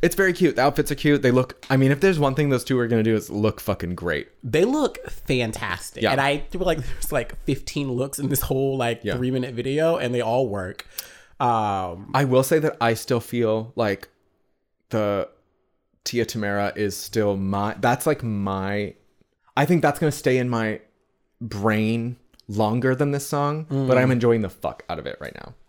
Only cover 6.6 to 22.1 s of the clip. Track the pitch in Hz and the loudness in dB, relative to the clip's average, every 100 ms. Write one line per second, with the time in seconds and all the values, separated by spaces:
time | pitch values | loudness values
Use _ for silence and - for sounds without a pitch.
6.6 | 180 160 127 - - 147 117 - - 135 | 0 0 -2 -4 -2 -2 -4 -8 -4 -4
7.6 | - - 139 123 139 - 139 139 - 135 | -4 -6 -4 -4 -4 -4 -2 -2 0 0
8.6 | 139 135 117 113 104 110 127 131 127 117 | 0 0 -2 -2 -4 -2 0 -2 -4 -4
9.6 | 127 143 160 170 123 123 110 120 131 101 | -2 2 2 2 0 0 0 0 0 -2
10.6 | 92 - - - - - - - 127 117 | -6 -10 -14 -14 -16 -18 -20 -2 0 2
11.6 | 107 98 92 87 104 131 139 127 131 165 | 2 -2 -4 -8 -4 0 4 4 4 2
12.6 | 151 - 117 113 - 123 - 120 113 110 | 2 0 0 0 0 -2 -2 -2 0 0
13.6 | 110 - 110 98 - _ _ _ _ _ | -4 -2 -2 -2 -6 _ _ _ _ _
14.6 | _ _ _ 113 104 101 - _ _ _ | _ _ _ -2 0 0 -4 _ _ _
15.6 | _ _ _ _ - 120 113 113 104 101 | _ _ _ _ -6 -2 -2 -2 -2 0
16.6 | 101 - 104 95 - 117 104 98 98 98 | -2 -2 -4 -4 -6 0 0 0 -2 -2
17.6 | 104 - 120 123 - 151 117 104 98 98 | -2 -2 0 0 0 -2 -2 -4 -2 -2
18.6 | 95 104 101 - _ _ _ _ _ - | -4 -4 -6 -10 _ _ _ _ _ -2
19.6 | 143 175 151 143 156 139 - 127 123 120 | 2 4 2 2 -2 0 0 2 0 -2
20.6 | 110 107 _ _ _ _ _ _ 117 104 | -2 -4 _ _ _ _ _ _ -10 -2
21.6 | 104 107 110 117 117 | 2 2 2 0 -4